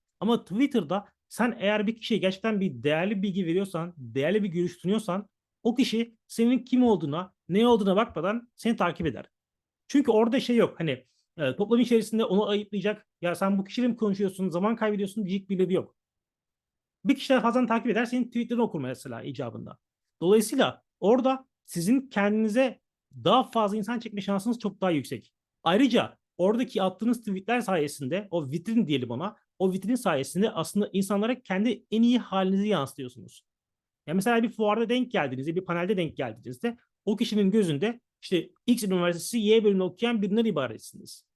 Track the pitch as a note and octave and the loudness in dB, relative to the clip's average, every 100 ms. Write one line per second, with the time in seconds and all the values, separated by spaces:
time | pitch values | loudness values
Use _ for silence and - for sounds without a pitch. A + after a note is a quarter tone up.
0 | _ - G3 A#3 - G3 C#4 B3 D3 F#3+ | _ -4 -2 -2 -2 -2 0 0 -2 -4
1 | G3 _ _ - A#3+ A#3 G3 G#3+ G#3 A3+ | -6 _ _ -2 -2 0 0 0 -2 -4
2 | - G#3 F#3 F#3+ A3+ G#3 F#3+ B2 C#3+ D#3 | -2 0 0 -2 -2 -2 -2 -2 -2 0
3 | F#3+ G#3 G3+ F#3 E3 F3 G3 E3+ E3+ E3+ | 0 -2 -2 -2 -2 -2 -2 -4 -8 -10
4 | A#2+ B2+ D3 G#3+ G3+ E3+ F3 - F3 G#3+ | -8 -2 0 0 0 -2 -4 -4 -2 -2
5 | G#3+ F#3+ G#3 _ _ _ A#3 A#3+ A#3 A3 | -2 -6 -8 _ _ _ 0 2 0 0
6 | A#3 _ - - A#3 B3+ B3 B3+ B3 F#3+ | -4 _ -8 0 2 2 2 4 4 4
7 | D3 D3+ F#3 _ - F#3+ A#3+ A#3 G3 F#3 | 0 -6 -8 _ -2 2 4 4 4 2
8 | A3+ D#3+ F3 A#3 - - A3+ A3+ F3 - | 0 -2 -4 -4 -8 -6 -2 0 0 -2
9 | E3 A2+ - _ _ _ _ _ - C#4+ | -4 -6 -12 _ _ _ _ _ 0 2
10 | B3 G#3+ A#3 B3+ - A#3 F3+ - D#3+ B2 | 4 4 4 2 2 2 2 0 -4 -4
11 | - _ _ - C#3 C3 G#3 A#3 A#3+ A#3 | -8 _ _ -4 -2 -2 2 2 4 2
12 | G3+ A3 G#3+ F#3 G3+ G#3 G#3 G#3 F#3+ G#3 | 2 -2 0 2 2 -2 -4 -4 -4 -4
13 | _ _ E3+ E3 G3 G3 F#3+ - B3 A#3 | _ _ -4 -2 0 0 -2 -2 -2 0
14 | G#3+ F#3+ G3 F#3+ F#3 E3+ G#3 A#3 A3 G#3 | -2 0 -2 -2 -4 -2 -2 0 -2 -2
15 | G3 A3 F#3 G3 G3 F#3+ F3+ F3+ - _ | -4 -6 -6 -6 -4 -2 0 -2 -4 _
16 | _ _ _ _ _ _ _ _ _ _ | _ _ _ _ _ _ _ _ _ _
17 | F#3+ C#4 - C4+ A#3 A#3+ B3 A3+ A#3 G3+ | 0 0 2 2 4 2 2 0 0 0
18 | A#3+ B3+ A#3+ A#3+ A#3 A#3+ G#3+ D#3+ B2+ C3 | 0 -2 -2 -4 -2 -2 -2 -2 -6 -8
19 | C3+ A2+ C3 C3+ A#2+ A2+ A2+ - _ _ | -10 -10 -10 -8 -8 -10 -14 -18 _ _
20 | _ - E3+ G#3+ G#3+ C4+ C#3+ - _ _ | _ -2 4 4 4 2 0 -2 _ _
21 | F#3 B3+ B3+ C4 - _ - E3+ F3 C4+ | 2 4 2 -2 -6 _ -12 -4 0 0
22 | C4+ G#3 G3+ G#3+ A3 G#3+ C4 - _ _ | 0 0 0 2 0 0 0 -4 _ _
23 | _ B2+ D3+ A#3+ C4+ A3+ G#3 G#3+ G#3+ A#3+ | _ -4 2 4 2 0 0 -2 -4 -6
24 | A#3 G3+ F#3+ G3 G#3+ A#3+ G3+ G3 F#3 D#3 | -8 -8 -4 -2 -2 -4 -4 -2 0 0
25 | - A#2 - _ _ _ D#3+ G3 C4+ G#3+ | -4 -10 -14 _ _ _ 2 4 4 4
26 | A2+ - _ - F3+ A3+ A3 G#3 F#3+ F#3 | 0 -6 _ -2 0 0 -2 -2 -2 0
27 | A3 A3+ G#3+ F#3+ F#3+ B3 A3+ F3+ D3 - | -2 -2 -4 -6 -2 -2 0 0 -2 -4
28 | C3 F3+ G#3 E3+ C#3 E3 G3 A3+ D#3+ C#3 | -4 -4 -4 -6 -4 -6 -2 0 0 0
29 | A#2+ A#2+ F#3+ - _ - F#3+ F#3+ F#3+ B3+ | -2 -6 -8 -10 _ -2 0 0 -2 -2
30 | G3+ D3 C#3 E3+ G#3+ F#3 D#3+ G3+ G3+ F#3+ | 0 0 -2 0 0 -2 -2 -2 0 -2
31 | G3 G3+ A3 B3 - F#3 A3+ - _ A3 | 0 0 0 -4 -4 -2 0 -2 _ 2
32 | A#3 B3 - F#3+ F#3+ G3 G#3 F3+ C3+ - | 4 2 0 0 2 2 2 0 -2 -8
33 | B2+ A#2+ A#2+ - _ _ _ _ _ _ | -12 -14 -20 -20 _ _ _ _ _ _
34 | - F3+ G#3+ A#3 A#3 A#3+ G#3 G#3 A3+ B3 | -4 0 2 2 0 0 0 0 0 -2
35 | B3 F#3+ C#3+ B2+ C#3 E3+ F#3 E3+ F3+ F#3+ | 0 -2 -2 -4 -4 -4 -4 -2 -2 -2
36 | D#3+ - B2+ G#2+ A2+ B2+ A#3 A#3 _ _ | -2 -4 -8 -8 -14 -8 -8 -8 _ _
37 | - G#3+ A#3 G#3+ G3 A3 F#3 C#3+ G#3 A#3 | -4 -2 -2 2 4 4 4 0 -2 -4
38 | _ _ - F3+ - _ - A#3+ G#3 F#3 | _ _ -2 -2 -2 _ 0 0 2 2
39 | F3 E3+ - A#3+ G#3 A3+ G#3 F#3+ F#3 - | 2 0 -2 0 4 6 6 4 0 -2
40 | A#3 A#3 G3 G#3+ A#3 D#3 B2 G#2+ - - | -2 0 0 2 0 0 -4 -6 -16 -20
41 | - - _ | -20 -20 _